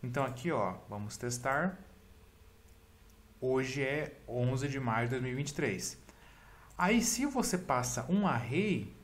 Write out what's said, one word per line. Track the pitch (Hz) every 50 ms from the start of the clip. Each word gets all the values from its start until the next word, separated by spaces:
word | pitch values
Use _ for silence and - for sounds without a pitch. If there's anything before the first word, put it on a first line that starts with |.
| -
Então | 123 120 143 135
aqui, | 123 123 - - 170
ó, | 156 123 104 92 90 90 - -
vamos | 101 104 104 104 -
testar. | - - 123 120 120 - 135 135 147 165 190 185 - - - - - - - - - - - - - - - - - - - - - - - - - - - - - - - - -
Hoje | 127 127 127 131 131 131 127 143
é | 139 131 139 151 151 - - - -
onze | - 117 123 123 127 131 127 139
de | 143 135 139
maio | 127 120 110 117 120
de | 120
dois | 131 127 123
mil | 127
e | 123
vinte | 135 147 143
e | -
três. | - 151 120 98 90 - - - - - - - - - - - - - - - - - - -
Aí, | - 175 185 226 240
se | 226 - - - 262
você | 294 277 254 220 - -
passa | 180 - - 139 123 120 - - 123 117 -
um | 175 202 208
array | 175 135 120 120 - 127 170 208 214 180 120 98 - - -